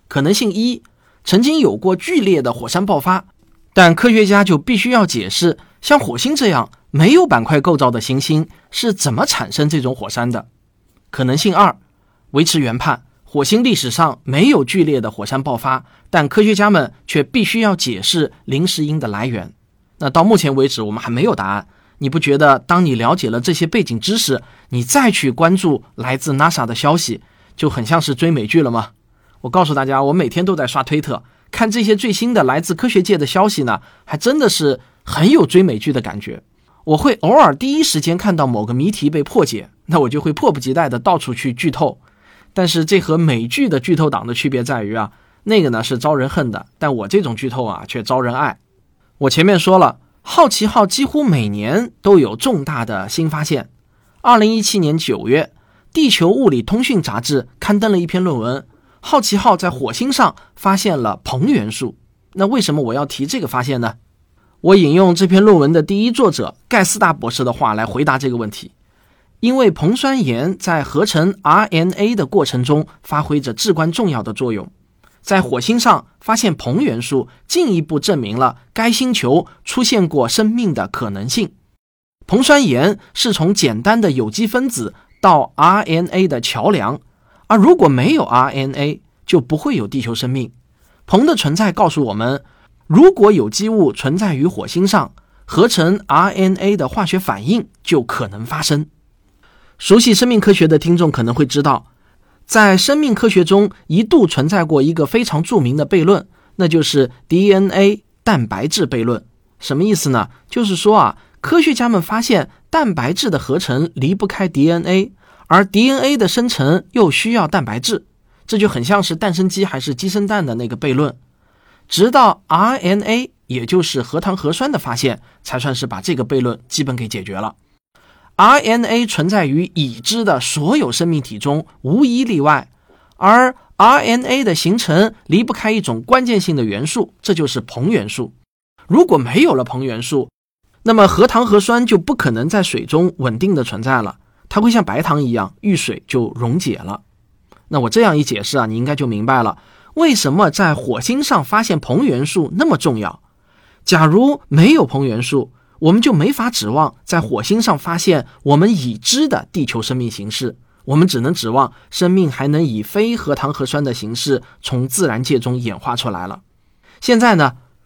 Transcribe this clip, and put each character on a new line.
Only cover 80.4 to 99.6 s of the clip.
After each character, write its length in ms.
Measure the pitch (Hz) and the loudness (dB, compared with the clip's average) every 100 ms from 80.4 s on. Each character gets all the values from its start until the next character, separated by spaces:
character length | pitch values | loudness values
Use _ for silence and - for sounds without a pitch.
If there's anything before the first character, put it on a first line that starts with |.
| 214 | 0
命 240 | 233 214 | 0 -2
的 140 | 127 95 | -4 -6
可 220 | - 113 | -8 -8
能 180 | 98 113 | -8 -6
性。 240 | 240 202 - _ _ _ _ _ _ - | -4 -6 -10 _ _ _ _ _ _ -2
硼 160 | 214 | 0
酸 240 | 269 285 226 | 4 4 4
盐 320 | 123 165 202 _ | 2 0 -2 _
是 200 | - 240 | -6 -4
从 200 | 196 160 | 0 0
简 280 | 202 139 110 | 2 0 0
单 180 | 131 226 | 0 2
的 120 | 202 | 2
有 200 | 127 110 | 0 -4
机 160 | 107 220 | -2 -2
分 220 | 247 262 | -2 -4
子 240 | 185 110 - _ _ | -4 -8 -10 _ _
到 320 | 196 156 - - | 2 4 0 2
R 260 | 160 196 | 4 4
N 260 | 185 160 175 | 0 -2 -2
A 180 | 185 185 | 0 0
的 140 | 131 | -2
桥 300 | - 117 147 | -4 -2 0
梁， 320 | 185 104 147 - _ _ _ _ | 0 -2 -6 -14 _ _ _ _
而 100 | 214 | 4
如 180 | 254 359 | 6 6
果 140 | 160 | 6
没 240 | 127 143 | 4 2
有 100 | 311 | 2
R 260 | - 123 131 | 2 2 0
N 220 | 135 135 | -2 -6
A， 300 | 139 147 151 _ _ - | -4 -4 -6 _ _ 0
就 160 | 175 | 0
不 160 | 123 151 | 0 -4
会 180 | 294 208 | -2 -4
有 100 | 101 | -4
地 140 | 135 | -6
球 160 | 117 117 | -6 -6
生 140 | 127 | -4
命。 240 | 131 113 - _ _ _ _ - | -4 -8 -14 _ _ _ _ 0
硼 200 | 190 302 | 2 4
的 100 | 262 | 2
存 180 | 147 | 0
在 200 | 165 214 | 0 -2
告 160 | 202 180 | 2 0
诉 160 | 156 123 | 0 -2
我 80 | |
们， 320 | 101 117 139 - _ _ _ _ | -2 -2 -4 -8 _ _ _ _
如 260 | 165 359 | 6 6
果 200 | 370 208 | 8 4
有 160 | 190 107 | 4 0
机 180 | - 214 | -2 -2
物 240 | 220 151 | 2 2
存 260 | 101 131 170 | 0 -4 -2
在 180 | 208 139 | -2 0
于 120 | 156 | -2
火 180 | - - | -2 -6
星 220 | 170 190 | -2 2
上， 260 | 196 139 - _ _ | 0 -2 -10 _ _
合 240 | - - 214 | -6 2 2
成 320 | - 160 202 - | 4 0 0 0
R 220 | 143 190 | 2 2
N 260 | - 190 185 | 0 0 0
A 220 | 196 208 | 0 0
的 100 | 131 | -2
化 180 | 233 175 | -4 -2
学 140 | 185 | -2
反 260 | 185 98 117 | -4 -6 -2
应 220 | 233 - _ | -2 -4 _
就 180 | - 151 | 0 0
可 280 | 120 - 110 | 0 -6 -8
能 160 | 104 117 | -10 -10
发 160 | 147 | -6
生。 240 | 151 147 151 _ _ _ _ _ _ _ | -2 -2 -4 _ _ _ _ _ _ _